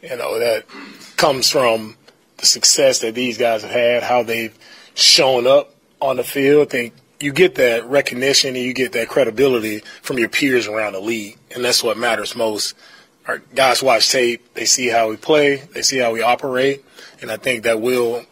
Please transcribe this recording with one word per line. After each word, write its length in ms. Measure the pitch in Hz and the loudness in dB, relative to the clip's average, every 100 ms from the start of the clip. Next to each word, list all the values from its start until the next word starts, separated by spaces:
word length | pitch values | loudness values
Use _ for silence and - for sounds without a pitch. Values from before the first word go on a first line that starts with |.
you 160 | - 120 | -12 -8
know, 220 | 69 110 | -6 -2
that 260 | 120 110 - - - - - - | 0 -2 -4 -20 -20 -20 -12 0
comes 340 | 160 135 117 | 2 2 0
from 460 | 151 123 113 110 107 _ _ _ - | 2 2 0 -4 -18 _ _ _ -4
the 80 | - | 0
success 540 | - - - 139 123 | 2 2 4 4 2
that 160 | 113 113 | -4 -4
these 220 | 123 110 | -4 0
guys 240 | 117 113 | 0 0
have 100 | 104 | -2
had, 320 | 120 120 120 | 0 2 0
how 200 | 117 123 | 0 0
they've 340 | 113 113 113 _ - - - | 0 -4 -6 _ -20 -20 -16
shown 540 | - - - 139 131 120 | 0 2 4 4 2 4
up 260 | 143 - _ _ _ | 4 2 _ _ _
on 160 | 139 127 | -4 -2
the 60 | |
field. 440 | 120 143 135 147 143 | -4 0 4 4 4
I 20 | |
think 240 | 131 120 _ _ _ | -2 -6 _ _ _
you 120 | 143 | -6
get 240 | 139 180 175 | 2 2 4
that 300 | 127 117 117 | 2 2 0
recognition 680 | 139 135 123 135 135 139 127 | -2 0 -4 0 0 0 -4
and 100 | 127 | -6
you 80 | |
get 180 | 127 123 | -4 -4
that 160 | 123 113 | -2 -2
credibility 720 | - 120 107 139 123 107 107 - - | 0 0 2 2 2 -2 -8 -12 -18
from 160 | - 135 | -8 -4
your 100 | 117 | -2
peers 400 | - 143 123 104 | 0 0 0 -2
around 260 | 107 107 | -4 -4
the 60 | 98 | -6
league, 380 | 104 113 101 - _ | -6 -6 -8 -16 _
and 100 | 123 | -6
that's 180 | 123 120 | -2 0
what 160 | 120 107 | -2 -2
matters 380 | 120 110 101 120 | -2 -2 -4 -4
most. 400 | 110 104 - - - - _ _ - | -4 -4 -8 -10 -20 -20 _ _ -10
Our 120 | 123 _ 135 | -10 _ 0
guys 260 | 131 117 | 2 2
watch 300 | 131 113 - | 2 2 2
tape, 420 | 135 120 117 _ | 2 0 -2 _
they 120 | - 113 | -6 -2
see 240 | - 123 | 0 2
how 200 | 113 113 | 0 0
we 60 | 110 | -4
play, 400 | - 156 143 139 - | 0 2 4 0 -6
they 80 | - | -4
see 160 | 120 135 | -2 0
how 140 | 120 | -2
we 100 | 113 | 0
operate, 640 | 113 120 143 127 135 139 _ - - - | 0 0 -2 0 0 -2 _ -20 -20 -18
and 100 | 123 | -12
I 60 | 107 | -8
think 260 | - 120 | -4 -2
that 160 | 113 113 | 0 0
will 460 | 120 127 120 120 - | 0 0 0 -4 -10